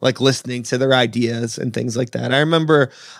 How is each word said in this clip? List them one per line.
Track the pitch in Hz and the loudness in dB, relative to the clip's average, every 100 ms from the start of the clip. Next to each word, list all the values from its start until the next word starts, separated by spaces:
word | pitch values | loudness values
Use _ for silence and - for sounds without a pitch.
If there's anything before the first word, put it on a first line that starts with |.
like, | 131 - | -2 2
listening | 135 127 123 123 | 0 0 -4 -8
to | 117 127 | -4 -2
their | 135 | 2
ideas | 127 120 123 117 117 117 - | 2 2 0 -2 -2 -6 -4
and | 131 | -6
things | 117 120 | -4 -4
like | 113 123 | -4 -4
that. | - 120 | -4 0
I | 135 | 2
remember | 151 165 156 151 135 - - | 2 2 4 2 2 -4 -20